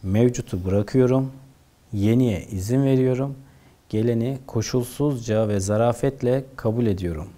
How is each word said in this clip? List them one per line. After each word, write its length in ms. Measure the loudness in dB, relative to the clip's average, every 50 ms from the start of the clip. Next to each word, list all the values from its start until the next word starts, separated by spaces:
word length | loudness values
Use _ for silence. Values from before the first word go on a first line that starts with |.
| -4
Mevcutu 600 | 0 2 4 4 4 2 0 -8 -6 -6 -4 -2
bırakıyorum, 640 | 0 0 0 0 2 2 4 4 4 4 2 0 -2 -6 -14 -20 -20 -20 _ _ _ _ _ _ _ -4
yeniye 520 | 0 2 4 4 4 4 2 0 -2 -6
izin 380 | -8 -8 -8 -4 -2 0 2 2
veriyorum, 520 | 4 4 4 4 2 2 0 -2 -6 -6 -12 -16 -20 -20 -20 _ -20 _ _ _ _
geleni 480 | -2 0 0 2 0 0 0 -2 -4 -6 -10 -6
koşulsuzca 1000 | -4 -4 -4 -2 -2 -4 -4 -4 -4 -2 -2 -2 -2 -2 -4 -2 0 0 2 0
ve 120 | 0 -2
zarafetle 880 | 0 0 0 2 2 2 0 0 -2 -4 -2 -2 -2 0 0 0 -2 -6 -16
kabul 300 | -6 -4 -2 0 0 0
ediyorum. 440 | 0 0 -2 -2 -6 -6 -6 -10 -12 -16